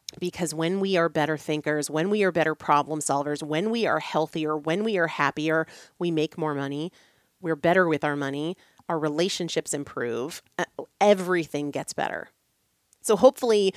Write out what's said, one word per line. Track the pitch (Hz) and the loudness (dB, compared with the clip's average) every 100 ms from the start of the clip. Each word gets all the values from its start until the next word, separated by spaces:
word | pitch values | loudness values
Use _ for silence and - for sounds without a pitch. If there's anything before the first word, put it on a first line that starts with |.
| - - | -18 -8
Because | 180 - 170 151 | -8 -4 -6 -2
when | 165 190 | -2 0
we | 196 185 | 0 2
are | 165 | 2
better | 160 147 156 | 2 0 -2
thinkers, | - 151 151 151 143 | -2 -4 -2 -2 -2
when | 151 180 | -2 0
we | 214 | 2
are | 190 | 2
better | 170 156 156 | 2 0 0
problem | - 147 143 156 | 2 2 2 -2
solvers, | - 139 147 147 | 0 0 0 -4
when | 151 151 214 | -2 -2 0
we | 233 190 | 0 0
are | 156 | 0
healthier, | - 156 156 170 151 156 | 0 -2 -2 -2 -4 -4
when | 151 175 | -2 -2
we | 220 196 | 0 0
are | 165 | 0
happier, | - 143 143 151 160 160 - - - | 2 0 0 0 0 0 -8 -20 -6
we | 175 | -2
make | 156 156 - | 0 -2 -2
more | 156 143 | -4 -4
money, | 139 143 165 _ _ _ _ _ | -4 -6 -8 _ _ _ _ _
we're | 170 156 | -6 0
better | 165 180 175 | 4 4 4
with | 147 | 2
our | 151 143 | 0 -2
money, | 139 143 156 185 _ _ - | -4 -4 -6 -6 _ _ -6
our | 165 | -2
relationships | 151 147 185 - 170 165 - | -2 0 -2 -2 -4 -4 -4
improve, | 143 143 - 120 117 135 - _ - | -6 -6 -6 -4 -4 -6 -10 _ -8
uh, | 175 - - - | -8 -8 -12 2
everything | 208 202 180 180 156 147 147 | 4 4 4 0 0 -4 -4
gets | 139 139 | -6 -8
better. | - - 82 - _ _ _ _ _ _ _ | -4 -4 -4 -12 _ _ _ _ _ _ _
So | - 208 | 0 6
hopefully, | 247 269 247 214 190 | 6 6 2 2 2